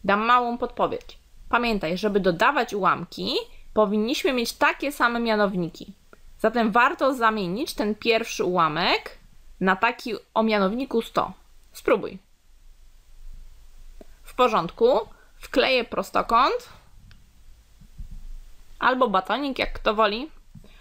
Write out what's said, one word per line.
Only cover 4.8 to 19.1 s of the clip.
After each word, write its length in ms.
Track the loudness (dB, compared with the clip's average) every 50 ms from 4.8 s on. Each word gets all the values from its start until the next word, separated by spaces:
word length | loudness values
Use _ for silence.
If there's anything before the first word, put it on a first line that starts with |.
| -4 -6
same 280 | -2 0 0 0 0 0
mianowniki. 720 | 0 0 2 2 2 2 2 -2 -4 -4 -6 -12 -18 -18 -20 _ _ _ -20 -20 -20 -20 -8 0
Zatem 340 | 0 0 2 2 0 2
warto 420 | 4 4 4 4 2 2 0 0 0
zamienić 600 | 2 0 0 2 0 -4 -4 -4 -4 -6 -6 -4
ten 200 | -4 -4 -4 -4
pierwszy 500 | -2 0 0 0 0 0 -4 -4 -4 -2
ułamek 720 | 0 2 2 2 2 0 0 0 0 0 -2 -4 -10 -18 -18 -20 -20 -20 -20 -20 -20 -8 -2
na 160 | 0 0 2
taki 380 | 2 0 -2 -2 -2 -8 -8 -8 -8 -10 _ _
o 80 | 0
mianowniku 600 | 2 2 2 2 2 0 0 -2 -6 -2 -2 -2
sto. 300 | -2 0 -2 -2 -2 -2 -6 -16 -20 _ -20 -20 -20 -20
Spróbuj. 460 | -20 -6 0 0 2 2 0 -8 -12 -14 _ _ _ _ _ _ -20 -20 -20 -20 -20 _ -20 -20 -20 -20 _ -20 -20 -18 -16 -16 -16 -16 -18 -20 -20 -20 -20 -20 -20 -20 -20 -20 -20 -20 -20 -20 -20 -20
W 120 | -20 -14 0
porządku. 680 | 2 2 4 4 2 0 -2 -2 2 4 4 4 4 0 -4 -16 -20 -20 -20 -20 -20
Wkleję 460 | -14 -2 0 2 2 4 2 0 0
prostokąt 840 | -2 -6 -6 -6 -2 -2 -2 0 2 2 4 4 4 0 -2 -6 -10 -20 -20 -20 -20 -20 -20 -20 -20 -20 -20 -20 -20 _ -20 -20 -20 -20 -20 _ _ -20 -20 -20 -20 -16 -16 -14 -14 -12 -14 -12 -12 -14 -14 -14 -16 -20 -20 -20 -20 -10 0 2
albo 240 | 2 4 4 2
batonik, 500 | 2